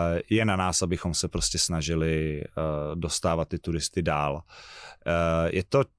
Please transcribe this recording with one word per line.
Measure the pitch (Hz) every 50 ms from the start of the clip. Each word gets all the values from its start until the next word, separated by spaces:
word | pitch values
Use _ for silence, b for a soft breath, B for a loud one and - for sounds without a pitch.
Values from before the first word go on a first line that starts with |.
| 85 85 85 85 - -
je | 107 110 110
na | 107 98
nás, | 92 92 92 87 -
abychom | 95 85 90 82 - 87 80
se | - - 85
prostě | - 85 - - - 80
snažili, | - - 85 80 73 73 85 80 80 80 80 78 78 78 76 76
eh, | - - - - 80 80 76 73 73 76 73
dostávat | 85 82 82 - - - 90 82 82 80 -
ty | - 82
turisty | - 90 82 80 73 - - 95
dál. | 85 82 78 73 73 73 71 78 - B B B B B B B B B B B B -
Eh, | 85 85 85 82 82 82 82 85 87
je | 90 92
to | - - 139 135 - _